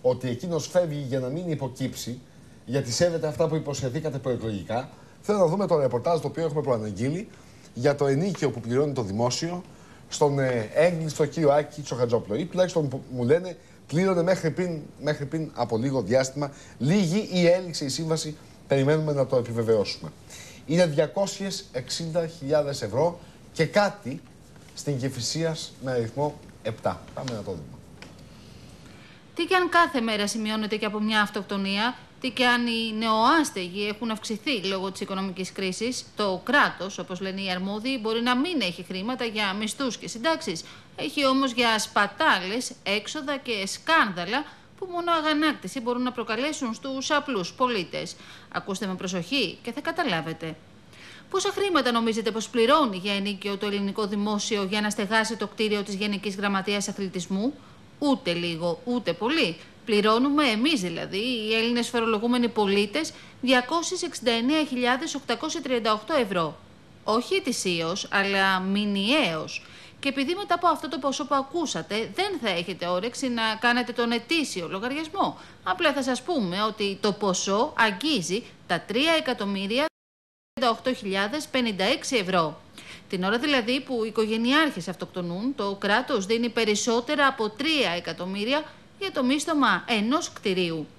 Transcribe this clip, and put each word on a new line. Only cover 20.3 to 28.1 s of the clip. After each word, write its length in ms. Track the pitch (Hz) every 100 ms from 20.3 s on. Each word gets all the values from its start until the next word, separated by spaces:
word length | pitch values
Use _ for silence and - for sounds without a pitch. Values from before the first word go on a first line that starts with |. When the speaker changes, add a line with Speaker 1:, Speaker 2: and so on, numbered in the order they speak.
| - - - -
Speaker 1:
Είναι 200 | 165 175
διακόσιες 800 | 143 151 196 196 - 190 - -
εξήντα 560 | - 123 - 165 165 160
χιλιάδες 540 | - 135 151 143 139
ευρώ 380 | 104 117 165 170 - - -
και 120 | - 156
κάτι 560 | 208 202 196 117 139 - - - - -
στην 240 | - - 139
Κηφισίας 760 | 131 - 113 151 165 160 - -
με 80 | 131
αριθμό 480 | 123 110 139 147 - - -
επτά. 380 | 113 113 - - -
Πάμε 180 | - 131
να 60 | 113
το 80 | 101
δούμε. 280 | 87 71 - - - -